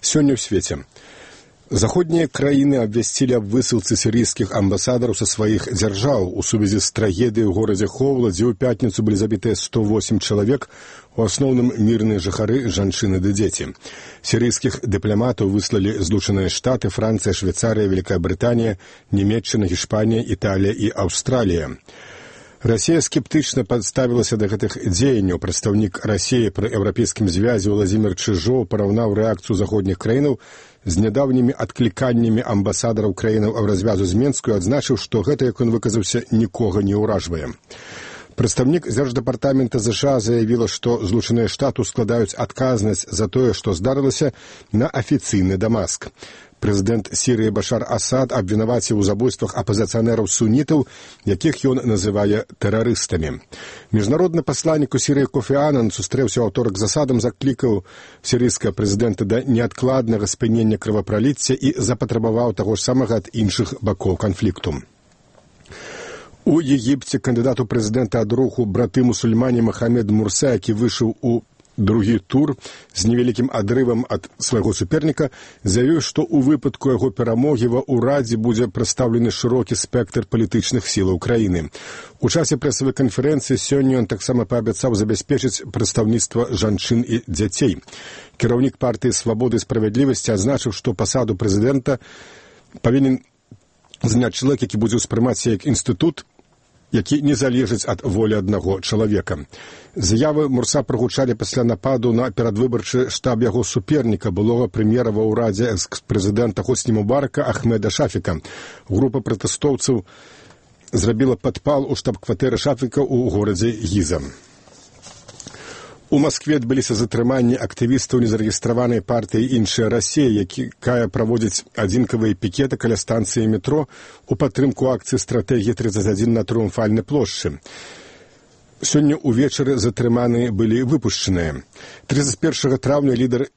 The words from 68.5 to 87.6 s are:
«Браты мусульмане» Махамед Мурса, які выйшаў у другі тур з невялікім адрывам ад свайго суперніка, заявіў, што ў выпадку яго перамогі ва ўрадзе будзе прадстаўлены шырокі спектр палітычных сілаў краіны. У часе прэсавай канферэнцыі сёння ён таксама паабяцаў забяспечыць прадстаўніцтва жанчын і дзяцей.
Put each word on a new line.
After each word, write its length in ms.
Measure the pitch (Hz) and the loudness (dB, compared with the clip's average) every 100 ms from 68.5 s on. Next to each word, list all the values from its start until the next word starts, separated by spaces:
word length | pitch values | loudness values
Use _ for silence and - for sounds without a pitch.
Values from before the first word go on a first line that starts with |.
| - 113 | 0 -2
«Браты 400 | 95 120 - 123 | 0 0 2 2
мусульмане» 560 | 113 117 110 127 120 | 2 2 2 2 2
Махамед 480 | 113 - 117 120 104 | 0 0 0 0 2
Мурса, 480 | 107 107 - 139 113 | 2 2 0 2 0
які 160 | 117 | 0
выйшаў 400 | 107 120 - 110 - | 0 0 0 -2 0
у 240 | - 117 - _ _ - | 0 0 -2 _ _ -2
другі 400 | 101 113 104 113 | 2 2 2 0
тур 380 | - 135 151 139 - - - | 2 0 2 -2 -10 -20 -14
з 160 | - 101 | -2 0
невялікім 460 | 120 123 113 123 | 2 2 0 -2
адрывам 480 | 120 101 120 123 113 127 | -2 0 2 2 0 -2
ад 160 | 101 - _ | -6 -8 _
свайго 300 | - 120 107 | -2 0 2
суперніка, 540 | 98 92 156 156 - 143 - - - | 0 0 0 0 0 -2 -4 -20 -8
заявіў, 380 | 104 98 127 165 | 0 2 4 2
што 220 | - - - | 0 -2 0
ў 160 | 147 | 2
выпадку 480 | 131 151 139 - 135 | 4 2 0 -2 0
яго 220 | 120 131 | 2 0
перамогі 540 | - 117 113 139 135 120 | 0 0 2 2 2 2
ва 120 | 120 - | 0 0
ўрадзе 480 | 127 117 143 117 | 0 2 0 0
будзе 320 | 117 113 110 120 | 0 0 2 0
прадстаўлены 640 | 107 113 - 127 113 117 | 0 -4 0 0 2 0
шырокі 480 | - 123 127 113 131 | 0 0 0 0 -4
спектр 480 | - 123 113 131 107 | -2 -2 0 -4 -2
палітычных 600 | 117 110 117 - 123 - | 0 2 0 0 -2 -2
сілаў 300 | - 92 90 | 0 2 0
краіны. 480 | - 117 107 90 76 - - - - - | 0 0 2 0 -4 -12 -18 -18 -18 -4
У 80 | 120 | 0
часе 320 | 170 151 139 | 0 0 0
прэсавай 380 | 147 123 135 - | -2 0 -2 0
канферэнцыі 600 | 131 - 135 151 - 131 | 0 2 0 0 0 -2
сёння 400 | - 139 131 131 | 0 2 2 2
ён 80 | 110 | 0
таксама 320 | 110 - 123 | -4 -2 -2
паабяцаў 560 | 110 120 113 98 135 107 | 0 0 -2 -2 0 0
забяспечыць 720 | 107 110 - 139 131 - - | 0 -2 0 0 0 -4 -6
прадстаўніцтва 800 | - 110 - 110 117 - 117 123 | -4 -2 0 2 0 0 -2 -2
жанчын 540 | 107 107 98 - 117 123 | 0 0 0 0 0 0
і 160 | 117 - | -2 -4
дзяцей. 480 | 80 104 - | -2 -2 0